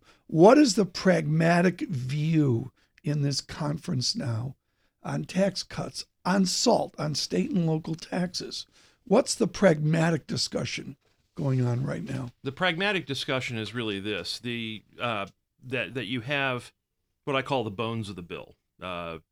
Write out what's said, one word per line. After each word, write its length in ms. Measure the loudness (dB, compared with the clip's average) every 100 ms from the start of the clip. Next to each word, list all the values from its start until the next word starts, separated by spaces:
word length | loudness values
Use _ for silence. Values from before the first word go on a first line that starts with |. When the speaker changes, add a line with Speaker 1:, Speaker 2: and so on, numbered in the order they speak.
| _ _ -2
Speaker 1:
What 320 | 8 10 10
is 160 | 6
the 100 | 4
pragmatic 960 | 0 2 4 4 2 4 6 6 4 0 -4
view 840 | -4 -4 -2 2 4 4 2 -2 -12 _ _
in 200 | -4 0
this 180 | 0 -2
conference 720 | -6 -6 -4 -4 -4 -2 -2
now 400 | -2 -4 -4 -6 -10 _ _ _ _
on 220 | -6 -6
tax 380 | -2 0 0 0
cuts, 420 | -8 -8 -8 -10 -16 _ 0
on 180 | 2 2
salt, 480 | 2 4 4 0 -4
on 160 | -4
state 360 | -2 -2 0 0
and 160 | 2 2
local 280 | 0 -2
taxes? 720 | -8 -4 -4 -2 -4 -8 -10 -14 _ _ _
What's 300 | 2 4 4
the 120 | 0 -2
pragmatic 800 | 4 4 4 2 2 2 0 -2
discussion 680 | -4 -4 -4 -6 -8 -10 -16 _ _ _
going 320 | -4 0 2 2
on 180 | 0
right 200 | -2 -4
now? 260 | -6 -6 -8 -8
Speaker 2:
The 80 | -10
pragmatic 520 | -2 0 0 0 0
discussion 540 | -2 -6 -2 -2 -2 -4
is 160 | -4
really 260 | -4 -4 -4
this, 380 | -4 -6 -6 -8
the, 440 | -6 -6 -8 -10 -16 -8
uh, 280 | -4 -4 -6 _ _ _ -8
that, 260 | -6 -4
that 140 | -6 -6
you 160 | -6
have 500 | -4 -2 -2 -4 -8 _ _ _ _ _
what 120 | -4 -4
I 60 |
call 200 | -2 -2
the 60 | -2
bones 380 | -4 -4 -4 -6
of 80 | -10
the 60 |
bill, 320 | -12 -12 -12 _ _ _
uh, 360 | -10 -8 -8 -10 -16